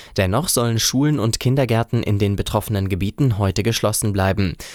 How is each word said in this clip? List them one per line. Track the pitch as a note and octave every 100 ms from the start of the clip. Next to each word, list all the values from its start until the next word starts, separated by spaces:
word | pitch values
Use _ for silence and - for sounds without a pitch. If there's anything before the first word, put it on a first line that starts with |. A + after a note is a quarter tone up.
| - -
Dennoch | F#2 A2 F#3
sollen | B2+ A#2 A2+
Schulen | - B2+ D3 D3
und | A2+ -
Kindergärten | B2 C#3 B2 A2+ A#2 A#2+
in | - G2+
den | G2+ G2
betroffenen | - G#2+ - G2+ F#2+
Gebieten | F#2+ F#2+ - C#3 G#2
heute | G2 G2+
geschlossen | G2+ A2+ G#2+ A2 A2
bleiben. | G2 F#2+ G2 F#2+ - -